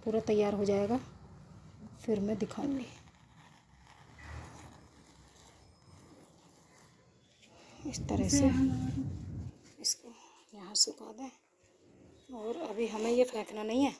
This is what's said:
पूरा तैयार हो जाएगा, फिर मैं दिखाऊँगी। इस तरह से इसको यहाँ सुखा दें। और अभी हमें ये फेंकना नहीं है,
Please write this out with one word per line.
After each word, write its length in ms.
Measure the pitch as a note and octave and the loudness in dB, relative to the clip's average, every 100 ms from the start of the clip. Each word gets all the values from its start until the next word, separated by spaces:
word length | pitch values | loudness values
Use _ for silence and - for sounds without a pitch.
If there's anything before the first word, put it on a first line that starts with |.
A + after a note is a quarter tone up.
| A3+ | 0
पूरा 140 | A3 | 0
तैयार 320 | A3 G#3 G#3 | 4 4 4
हो 120 | G3+ G3+ | 4 2
जाएगा, 340 | G3 G3+ B3+ - - - - - - - - - - | 4 2 0 -2 -14 -20 -20 -20 -20 -20 -20 -18 -8
फिर 200 | - G#3+ | 0 0
मैं 160 | G3+ G#3+ | 0 0
दिखाऊँगी। 500 | A3 - C#4+ C4+ A#3 - - - - - - - - - - - - - - - - - - - - - - - - - - - - - - - - - - - - - - - - - - _ _ _ - - - - | -2 -2 -2 -2 -6 -12 -20 -20 -20 -20 -20 -20 -20 -20 -20 -20 -20 -20 -14 -12 -14 -16 -20 -20 -20 -20 -20 -20 -20 -20 -20 -20 -20 -20 -20 -20 -20 -20 -20 -20 -20 -20 -20 -20 -20 -20 -20 _ _ _ -20 -20 -20 -10
इस 240 | D4+ - - | -8 -6 -2
तरह 220 | - B3+ | 0 4
से 220 | C#4+ C4+ B3+ C4+ C4 C4 C#4 C4 - - - - - - - | 6 6 6 4 2 -2 -4 -4 -8 -10 -10 -10 -14 -20 -6
इसको 320 | - - A#3 - - - - | -4 -4 -8 -20 -20 -20 -20
यहाँ 220 | G#3 F#3 G#3 | -16 -4 2
सुखा 360 | - - A3 | 2 0 -12
दें। 160 | G#3+ C4 - _ _ _ _ - - - - - | -10 -12 -12 _ _ _ _ -20 -20 -20 -20 -16
और 240 | B3 G#3+ C#4 | -8 -6 -4
अभी 260 | D#4+ G3+ A3+ | -4 -2 -2
हमें 220 | G#3+ A3 | 0 2
ये 140 | A#3+ B3 | 4 4
फेंकना 380 | A3 G#3 G#3+ | 0 -6 -6
नहीं 200 | G#3+ A#3+ | 0 4
है, 80 | C#4 - | 4 2